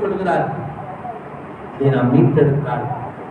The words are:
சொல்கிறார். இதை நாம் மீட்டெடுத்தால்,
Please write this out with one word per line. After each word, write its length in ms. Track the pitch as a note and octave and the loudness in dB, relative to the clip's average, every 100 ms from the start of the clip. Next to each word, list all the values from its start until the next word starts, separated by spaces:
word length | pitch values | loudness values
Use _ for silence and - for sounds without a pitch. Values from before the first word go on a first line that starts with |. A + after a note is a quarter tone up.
சொல்கிறார். 440 | G3+ F#3 F3+ D#3+ - - - - - - - - - - - - - - | 2 0 2 2 0 -4 -8 -10 -10 -10 -10 -10 -12 -14 -14 -14 -12 0
இதை 120 | C3+ B2 | 2 4
நாம் 160 | B2 | 4
மீட்டெடுத்தால், 680 | D3 - D3+ C#3 C#3+ B2 A#2+ A2 - - - - | 6 6 6 4 4 0 -2 -4 -6 -8 -10 -12